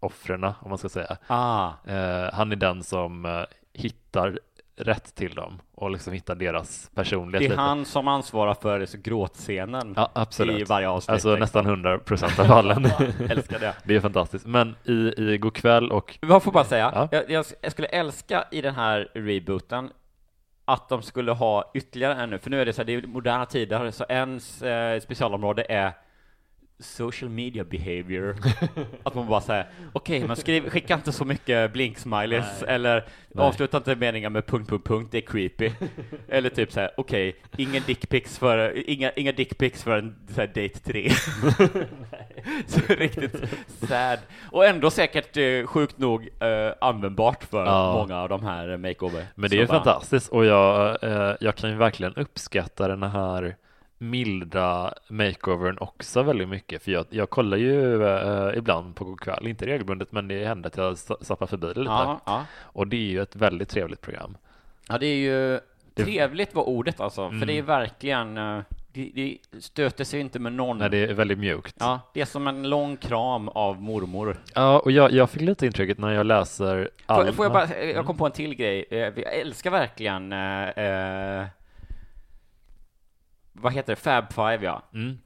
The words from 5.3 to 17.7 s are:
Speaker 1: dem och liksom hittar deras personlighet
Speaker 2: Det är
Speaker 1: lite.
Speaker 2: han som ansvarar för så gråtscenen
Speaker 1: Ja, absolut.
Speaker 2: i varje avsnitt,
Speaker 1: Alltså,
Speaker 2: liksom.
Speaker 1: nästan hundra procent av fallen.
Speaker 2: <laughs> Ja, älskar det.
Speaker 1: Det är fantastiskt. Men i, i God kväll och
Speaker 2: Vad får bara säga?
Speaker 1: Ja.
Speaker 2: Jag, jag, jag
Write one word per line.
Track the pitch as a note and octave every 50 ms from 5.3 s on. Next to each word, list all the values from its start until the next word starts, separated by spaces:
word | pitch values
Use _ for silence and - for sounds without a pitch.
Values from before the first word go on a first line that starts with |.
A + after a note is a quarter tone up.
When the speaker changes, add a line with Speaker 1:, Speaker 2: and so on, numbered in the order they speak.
| -
Speaker 1:
dem | - F2 F2 F#2 F2+ - _ _
och | - G2+ G2
liksom | F#2+ F2+ - - F2+
hittar | F#2+ - - -
deras | F2 F2+ F2 E2 E2 D#2+ - - - - - -
personlighet | - F#2+ - G#2 F#2+ F2 F2 F#2 F#2+
Speaker 2:
Det | C#3
är | C3+
Speaker 1:
lite. | G2+ -
Speaker 2:
han | C#3 C#3+ C#3+ D3 C#3+
som | C3+ - D3 C3 C#3
ansvarar | C#3 C#3 C3 - - A2 G#2+ G#2 G#2
för | - - G#2+ G#2 G2+ G2
så | F2+ - G2+ -
gråtscenen | - A#2 A2+ G2 F2+ - - - - G#2 F#2+ F#2 G2+ A#2+ C3 B2 A2 G2
Speaker 1:
Ja, | - A2 - -
absolut. | B2 A2+ A2 - - A2 F2 A2 G#2
Speaker 2:
i | G#2
varje | G#2 A2 G2+ F#2+ F#2
avsnitt, | F#2 F#2 - - A2
Speaker 1:
Alltså, | G#2+ - G#2+
Speaker 2:
liksom. | G#2+ G#2
Speaker 1:
nästan | A2 G#2 - A2 G2+
hundra | G2+ G#2 F#2+ F2+ F2+ F#2 -
procent | - - G#2+ F2 F2 F2 F2 -
av | F#2+
fallen. | G#2+ B2+ A#2 G#2+ G2 - A2+ C3
Speaker 2:
<laughs> | B2+ G2+ -
Ja, | C#3+ B2 A2 - B2 G#2+
älskar | A#2 C#3+ B2+ - A2+ A2
det. | A2 G#2 F#2+ - -
Speaker 1:
Det | - G#2
är | G#2
fantastiskt. | F#2+ G#2 F#2+ F#2+ F2 - - F#2+ -
Men | A2+ A#2+ B2 A#2 A2+ A2 - -
i, | - A#2+ A2+ A2+ A2+ - - A2 G#2+ G#2+
i | G#2
God | G2+ A2 G#2+
kväll | - - A#2+ A#2 A#2 A#2 A#2+ -
och | G#2 - - - - -
Speaker 2:
Vad | D#3 F3 G3 F#3
får | G3+ F#3
bara | E3+ C#3+
säga? | G#2+ C3 A#2 A2 A#2+ -
Speaker 1:
Ja. | G#2 C3 D#3+ D3+
Speaker 2:
Jag, | D#3 - -
jag, | D#3 D#3+ D3+ - - - -
jag | -